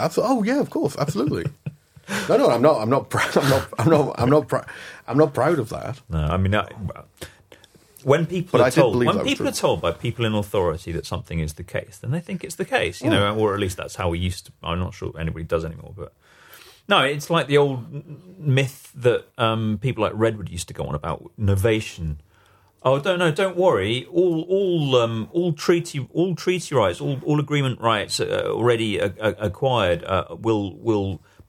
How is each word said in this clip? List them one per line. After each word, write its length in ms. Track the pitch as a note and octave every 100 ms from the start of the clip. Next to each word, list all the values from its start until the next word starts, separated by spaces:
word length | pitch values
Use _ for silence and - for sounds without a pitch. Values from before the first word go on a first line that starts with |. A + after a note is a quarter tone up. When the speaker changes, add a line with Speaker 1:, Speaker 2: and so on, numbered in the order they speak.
| D#3+
Speaker 1:
Abso-, 160 | - A3
oh, 160 | C4
yeah. 160 | G3+ C#4+
Of 100 | -
course. 260 | - D#4+ -
Absolutely. 480 | C#3+ G3+ C#4+ F#2+ -
<laughs> 20 | - - - _ - - G3+ F#3
No, 100 | G#3+
no. 120 | B3
I'm 140 | A#2
not. 180 | C#3+ C3+
I'm 80 | A2
not. 220 | C3+ -
Pr-, 80 | -
<laughs> 160 | - F3
I'm 100 | C#3
not. 160 | C3+ - -
I'm 100 | B2+
not. 240 | D3+ C3+ -
I'm 100 | B2
not 160 | D3+ B2+
pr-, 200 | C3+ - - - - -
I'm 100 | B2+
not 120 | D3+ -
proud 240 | C#3 E3+
of 100 | A2
that. 320 | C#2+ - - -
Speaker 2:
No. 80 | D#2+
I 200 | D2+ F2+
mean, 180 | F#2+ G#2
I, 120 | - - F#2+ - - - - - _ - - _ _ -
when 220 | C3+ D3+ E3
people 320 | F3+ - B2
Speaker 1:
But 40 |
Speaker 2:
are 40 | B2+
Speaker 1:
I 40 |
did 40 | D#3
Speaker 2:
told, 120 | B2+
Speaker 1:
believe 140 | A#2 B2
Speaker 2:
when 80 | G#3
Speaker 1:
that 60 | -
was 60 |
Speaker 2:
people 120 | C#4 C#4
Speaker 1:
true. 60 |
Speaker 2:
are 40 | -
told 260 | E3 G2
by 100 | E2+
people 340 | E2 B2 A#2 A2+
in 80 |
authority 580 | G#2+ G2 G#2 F2 D2+ -
that 120 | E2 -
something 340 | F2+ - E2
is 140 | D2+
the 100 | D2+
case, 360 | F2+ - - -
then 100 | A#2
they 100 | D#3+
think 240 | F3 F#3+
it's 120 | - -
the 100 | G3
case, 340 | C4 F2+ -
you 80 | -
Speaker 1:
Yeah. 80 | G2
Speaker 2:
know, 160 | G2+ G#2+
or 160 | G#2+
at 60 | G2+
least 180 | F#2+ -
that's 160 | C#2+ -
how 140 | F#2
we 80 | E2+
used 300 | F2+ F2+ -
to. 40 | -
I'm 160 | E2 E2+
not 160 | F2+ -
sure 180 | F2 D#2+
anybody 260 | E2 D#2+ E2
does 180 | E2+
anymore, 300 | D#2+ E2+ D#2 -
but 160 | - _ _ _ - - - - -
no, 160 | G3
it's 260 | C3+ D3 D3
like 160 | E3 C3+
the 120 | C#3+
old 260 | C#3+ C3 A#2
n-, 260 | C#3+ - D3 - -
myth 520 | D3 C3 C3 - - -
that, 300 | A#2+ A2 - -
um, 400 | A#2 A2+ A2 G#2
people 220 | C3 A2+
like 100 | G2+ G#2+
Redwood 340 | A2+ G#2+ E2+
used 180 | E2+ -
to 40 |
go 120 | - C#2+
on 100 | C#2+
about 340 | E2 D2+ E2 -
novation. 760 | G2+ F#2+ A2+ A2 - - D#2+ D2 - _ _ _ _ _
"Oh, 160 | B2+ C3+
don't, 220 | G3 F3+
no, 120 | F3
don't 240 | D3+ F#3+ F3+
worry. 500 | F3+ A2+ G2 B2 -
All, 360 | E3+ F3+ D#3+ E3+
all, 460 | F#3+ G3 E3+ C#3+ B2+
um, 340 | A#2 A2+ G#2+
all 220 | E3+ F3+
treaty, 540 | D3+ - F3 E3+ D3 A#2+
all 240 | - F#3 D#3+
treaty 380 | - F#3 -
rights, 260 | C3+ G2 F2+
all, 200 | C#3+ C3+
all 160 | - D3
agreement 400 | D3 D3 C3 A#2+
rights, 380 | A2+ G#2+ - -
uh, 260 | F#2+ G2 F#2
already 500 | G#2 A#2 A#2 A2+ F#2
a-, 160 | G2+ F#2+
a-, 160 | G#2+ G2 G#2+
acquired, 580 | - C3+ B2 F#2 E2+ E2
uh, 200 | F#2 -
will, 420 | E2+ A2 A2 G2 G2+
will 440 | A2+ G#2+ G2 F#2+ _ _